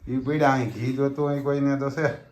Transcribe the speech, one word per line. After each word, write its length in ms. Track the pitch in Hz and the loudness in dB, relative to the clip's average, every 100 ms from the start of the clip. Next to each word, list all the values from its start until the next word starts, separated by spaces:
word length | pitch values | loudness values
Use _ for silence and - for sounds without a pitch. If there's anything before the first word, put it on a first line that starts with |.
| - | -4
ઈ 100 | 131 127 | -4 0
પીડ્યા, 260 | 151 143 | 2 4
અહીં 200 | 131 113 | 4 0
ઘી 240 | 101 127 131 | -2 -4 0
જોતું 280 | 139 143 | -2 0
હોય 180 | 143 143 | -2 0
કોઈને 340 | 139 143 139 135 | 0 2 2 0
તો 140 | 139 | -2
છે. 180 | 139 151 117 - | 0 -2 -2 -14